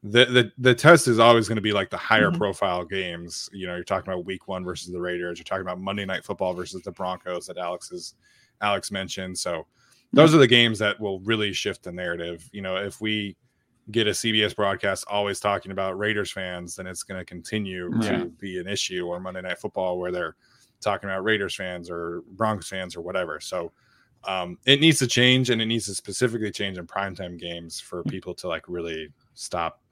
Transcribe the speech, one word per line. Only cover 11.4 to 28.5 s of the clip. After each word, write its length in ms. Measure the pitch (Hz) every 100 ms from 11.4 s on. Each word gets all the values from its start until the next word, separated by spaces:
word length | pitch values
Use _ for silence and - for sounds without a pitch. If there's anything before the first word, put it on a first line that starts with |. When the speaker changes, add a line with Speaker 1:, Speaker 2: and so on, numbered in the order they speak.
| 104
Speaker 1:
shift 300 | 92 104 92
the 100 | 92
narrative. 560 | 87 90 85 85 85 80
You 100 | 101
know, 140 | 95 92
if 240 | 101 -
we 360 | 110 107 101 90 _ _ _ _ -
get 160 | 113 107
a 80 |
C 160 | 95 117
B 120 | 107
S 100 | 104
broadcast 500 | - 101 95 101 95 -
always 320 | 104 101 98
talking 320 | 104 101 95
about 260 | 95 95 95
Raiders 320 | 104 104 95
fans, 460 | - 92 90 87 -
then 100 | 92
it's 160 | 90
gonna 220 | - 95
continue 680 | 87 90 - 107 98 92 87 113
Speaker 2:
Yeah. 180 | 107 -
Speaker 1:
to 60 | 87
be 320 | - 98 90
an 100 | 90
issue, 360 | 101 - 90 87
or 120 | 87
Monday 240 | 92 92
Night 160 | 92 87
Football 400 | 104 - 92 90
where 140 | 90
they're 240 | 90 85 - _ _ _ _
talking 300 | 107 98 98
about 140 | 95
Raiders 320 | 101 107 98 -
fans 340 | 92 87 87
or 320 | 85 85 85 -
Broncos 400 | 95 110 104 -
fans 260 | 95 90
or 60 | 85
whatever. 400 | 85 92 85 78
So, 320 | - 90 85 _ _ _ _ _
um, 340 | - 95 90 90
it 140 | 127 139
needs 220 | 160 143
to 80 | 123
change, 420 | - 123 127 123
and 100 | 113
it 60 | 110
needs 200 | 117 104
to 80 |
specifically 580 | 95 - 95 123 110 107
change 260 | - 101 92
in 80 | 82
primetime 500 | 101 98 90 90 87
games 440 | 87 85 82 -
for 220 | - 90 82
Speaker 2:
Yeah. 40 |
Speaker 1:
people 220 | 92 92
to, 120 | 87
like, 220 | 90